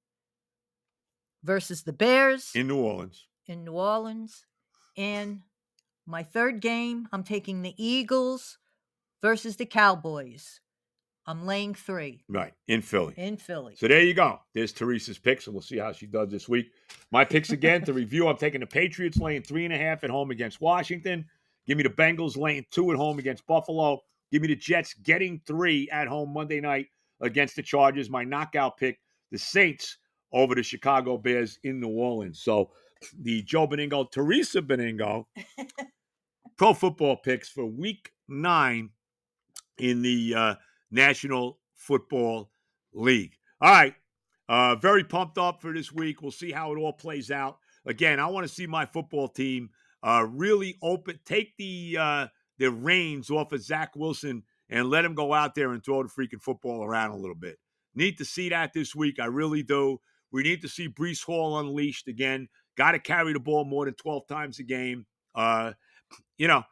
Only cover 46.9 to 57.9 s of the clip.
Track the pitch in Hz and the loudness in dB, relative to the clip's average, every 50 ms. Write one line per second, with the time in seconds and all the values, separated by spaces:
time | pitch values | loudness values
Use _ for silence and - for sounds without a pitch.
46.9 | 143 _ - 165 151 143 117 113 139 139 135 135 - _ _ _ _ _ - 127 | -6 _ -10 -10 -10 -8 -6 -6 -4 -4 -4 -6 -6 _ _ _ _ _ -8 -8
47.9 | 113 117 165 160 147 139 147 170 190 190 180 143 - - 180 160 160 160 143 - | -2 2 2 2 4 2 0 0 -2 -4 -6 -6 -8 -10 -8 -4 -4 -4 -4 -4
48.9 | - 165 156 - - 143 139 127 - - 135 135 131 123 120 107 _ _ _ _ | -6 -8 -8 -4 -4 -4 -4 -4 -4 -4 -4 -2 -2 -6 -8 -10 _ _ _ _
49.9 | _ - - 110 117 117 113 113 120 139 180 208 214 202 196 185 - - 160 170 | _ -6 0 4 4 4 4 2 -2 -2 2 4 4 4 2 -2 -8 -4 -2 -2
50.9 | 185 180 180 185 170 156 _ - 202 214 220 214 _ - 196 190 185 180 175 170 | -2 -2 -4 -10 -14 -12 _ -2 -2 -2 -2 -4 _ -14 -12 -10 -10 -10 -8 -6
51.9 | 165 160 156 151 147 143 135 117 _ _ _ _ _ - 131 131 120 113 123 165 | -2 0 0 0 0 0 -2 -6 _ _ _ _ _ 0 0 0 0 0 0 2
52.9 | 180 185 170 156 151 139 113 - 147 156 147 151 151 127 95 - 156 156 156 - | 2 2 2 0 -4 -8 -4 -2 -2 -2 -2 -2 -6 -8 -6 -4 -4 -4 -4 -6
53.9 | - 147 156 160 143 - 147 143 123 110 104 _ _ _ _ - 113 120 123 127 | -6 -6 -6 -4 -4 -6 -6 -8 -8 -8 -12 _ _ _ _ -4 -2 0 0 2
54.9 | 151 165 170 170 160 151 147 143 151 151 151 143 - 151 139 127 123 113 - 135 | 4 2 2 2 0 -2 0 2 2 2 2 2 0 -2 -2 -2 -2 -4 -4 -2
55.9 | 135 135 131 113 - 135 131 113 120 104 - 135 123 - - 123 120 113 104 107 | -2 -2 -2 -4 -4 -6 -6 -6 -6 -10 -6 -6 -6 -4 -4 -6 -6 -6 -4 -2
56.9 | 113 113 110 107 104 98 95 90 87 82 87 87 78 _ _ _ _ _ _ _ | -2 -2 -2 -2 -4 -8 -10 -12 -12 -12 -12 -14 -14 _ _ _ _ _ _ _